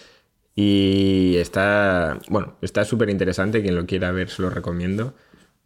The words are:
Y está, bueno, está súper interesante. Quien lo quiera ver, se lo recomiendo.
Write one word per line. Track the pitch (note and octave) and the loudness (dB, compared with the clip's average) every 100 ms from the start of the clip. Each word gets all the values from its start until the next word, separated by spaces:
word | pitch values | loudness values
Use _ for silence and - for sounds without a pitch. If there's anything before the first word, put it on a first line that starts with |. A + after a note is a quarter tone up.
| - _ _ _ _ | -20 _ _ _ _
Y | - G2+ G2+ G2 G2 G2 F#2+ F#2 F2 | 0 2 4 4 4 4 4 4 2
está, | E2+ G2 G2+ G#2 G2+ F2+ D#2+ C2 - | 0 0 2 2 2 0 -2 -4 -4
bueno, | G2 - - | -4 -4 -10
está | F#2+ G#2 G#2 | -6 -2 0
súper | A2+ G#2 | 0 0
interesante. | F#2+ F#2 F#2 F#2+ A2 | 0 -2 -2 -2 0
Quien | G2 F2 | 0 -2
lo | F2+ | -2
quiera | F#2 F2+ | -2 -2
ver, | F#2 F2+ | -4 -6
se | - | -4
lo | F#2 | -4
recomiendo. | F2 F2 F2 F2+ G2+ B2+ - _ - _ _ | -4 -6 -6 -4 -4 -6 -10 _ -20 _ _